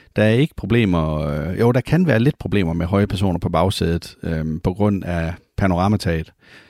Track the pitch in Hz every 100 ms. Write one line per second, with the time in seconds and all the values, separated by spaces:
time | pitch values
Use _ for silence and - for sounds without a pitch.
0 | _ - 107 117 156 - 95 113 107 87
1 | 78 76 73 73 76 92 117 123 - 165
2 | 180 113 127 - - 101 85 85 85 101
3 | 101 92 98 85 87 85 92 - 85 85
4 | - - 85 80 80 78 92 92 104 98
5 | 87 85 82 90 _ - 98 87 95 107
6 | - 82 78 _ _ - -